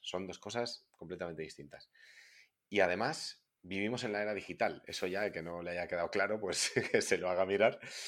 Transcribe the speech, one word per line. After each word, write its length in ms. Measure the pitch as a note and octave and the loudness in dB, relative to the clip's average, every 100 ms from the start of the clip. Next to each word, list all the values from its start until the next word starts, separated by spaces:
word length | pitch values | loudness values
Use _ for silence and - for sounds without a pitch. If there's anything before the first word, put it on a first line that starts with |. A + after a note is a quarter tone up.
Son 260 | - F2+ F#2 | -6 -6 -6
dos 120 | F2+ | -10
cosas 480 | G2+ A#2 A#2+ - _ | -6 -4 -4 -6 _
completamente 500 | _ E2 F2 F2 D#2+ | _ -12 -8 -8 -6
distintas. 480 | D#2 - C#2+ - - _ - - - - - _ _ | -10 -10 -16 -18 -20 _ -20 -20 -20 -20 -20 _ _
Y 100 | G2+ | 4
además, 640 | F2+ F#2 B2 - - - _ _ | 4 4 0 -2 -8 -12 _ _
vivimos 420 | F2+ F#2+ G#2 B2 | -8 -2 -2 -2
en 80 | A#2+ | -2
la 100 | G#2 | -2
era 100 | G#2 | -2
digital. 500 | G2+ - A2+ G#2+ F#2+ - | -4 -6 -2 -2 -2 -10
Eso 200 | - F#2 | -6 -2
ya, 200 | F#2+ G#2 | 0 -2
el 60 | |
que 100 | E2+ | -2
no 180 | E2 F2 | -6 -6
le 120 | F2 | -4
haya 140 | F2 E2+ | -4 -2
quedado 240 | F2 E2+ | 0 0
claro, 300 | G2 G2 A2 | 2 2 2
pues 320 | G2 E2+ - | 0 0 2
<laughs> 160 | B2 A2 | 2 4
que 120 | A2 | 2
se 160 | - F2+ | 4 2
lo 100 | F2+ | 4
haga 160 | F2+ | 4
mirar. 340 | F#2+ G2 A2+ - - - | 4 8 6 4 -10 -10